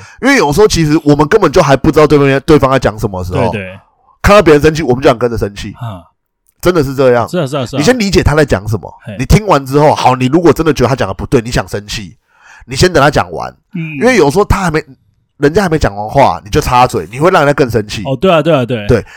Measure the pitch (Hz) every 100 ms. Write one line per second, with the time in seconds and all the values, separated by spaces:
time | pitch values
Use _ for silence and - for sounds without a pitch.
0 | 95 - 247 269 151 147 214 - 156 156
1 | 147 147 151 220 175 160 143 135 156 151
2 | 151 147 139 135 - 151 131 131 120 107
3 | 113 92 90 90 92 101 92 98 _ _
4 | _ _ - 208 170 147 156 156 147 123
5 | 143 117 123 113 101 101 110 - 117 92
6 | 85 _ _ _ _ _ 175 180 135 131
7 | 131 120 110 175 143 143 120 151 147 254
8 | 202 175 131 147 143 101 104 110 64 -
9 | - 104 131 175 214 147 135 143 151 107
10 | 123 127 127 156 165 135 160 143 120 123
11 | 104 95 101 127 113 123 95 104 104 -
12 | 95 - _ _ _ - - 127 180 160
13 | 139 135 90 78 62 64 _ 175 160 147
14 | 220 247 143 147 208 196 180 156 - 131
15 | _ _ _ - 143 175 190 156 127 101
16 | 107 135 113 87 101 147 139 123 127 110
17 | 82 117 165 185 143 139 131 113 104 -
18 | 107 131 190 165 147 151 117 120 104 117
19 | -